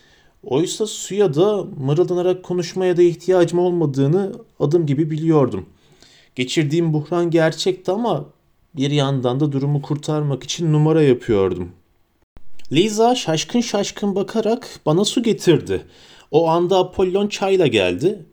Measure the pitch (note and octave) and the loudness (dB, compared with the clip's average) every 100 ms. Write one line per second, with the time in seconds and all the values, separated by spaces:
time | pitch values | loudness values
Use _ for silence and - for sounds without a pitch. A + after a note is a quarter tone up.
0 | _ _ _ _ - B2+ F3 - G#3+ - | _ _ _ _ -4 -2 -2 -4 -6 -8
1 | - F#3+ G3 C#3+ G3+ G#3 - C#3+ C3 D#3 | -8 0 2 4 2 0 -6 -6 -2 0
2 | F3 F3 F3+ F3+ F#3 F3+ E3+ F#3 F#3 E3+ | 2 0 0 -2 -4 -6 -4 -2 0 4
3 | F3 E3 - F#3 E3 E3+ F3+ F3 D3+ C3 | 4 2 0 2 2 2 0 0 0 0
4 | C#3 F3+ G3 - - _ D3 F3 D3+ C#3 | 2 2 -2 -8 -18 _ 0 2 0 0
5 | D#3+ D#3 D#3+ D#3 B2 G2+ E2+ _ _ _ | -2 -2 2 4 2 -2 -10 _ _ _
6 | _ _ _ - B2 E3+ D3 E3 E3 D3+ | _ _ _ -6 -4 -2 0 0 0 -2
7 | D3 F3 E3+ E3 D#3+ D#3+ F#3+ F#3 - G3 | -2 -2 0 2 2 0 -4 -4 -4 -2
8 | A#3+ D3 D3 _ _ _ _ - C#3 D3 | -2 -4 -6 _ _ _ _ -4 -2 0
9 | C#3 C3+ A#2+ C3 D3 C3+ C#3+ D3 C#3+ D3 | 0 0 -2 0 0 0 0 -2 -4 -8
10 | D#3 D3+ D3 C3+ - - E3+ D3+ D3+ D#3 | -4 -4 -2 -4 -6 -4 0 2 4 4
11 | D3 B2 - G2+ F#2+ F2+ F2+ - _ _ | 4 2 2 2 2 -2 -8 -14 _ _
12 | _ _ _ - - - - C3+ G#3+ G#3+ | _ _ _ -14 -10 -8 -2 0 0 2
13 | A#3 B3 - D#3+ - A#3+ A#3+ G#3 G3 - | 2 2 -2 -4 -2 -2 -2 -4 -4 -4
14 | G#3 F#3+ G3 A3+ G#3 A#3 - - - D#3+ | -4 -2 -2 -2 -2 -2 -6 -8 -2 0
15 | G#3+ - A3+ F#3+ - C#3 F2+ F#2 - - | 0 0 0 0 2 2 0 -6 -6 -20
16 | - - _ D3+ E3 E3+ F3 F#3+ F3+ - | -20 -20 _ 0 2 2 2 2 0 0
17 | F#3 F#3+ G3+ - G3 F#3+ D3+ G#2+ F#2 F2+ | 0 0 -2 -2 0 2 4 2 0 0
18 | D#3+ G#3 - | -2 -4 -10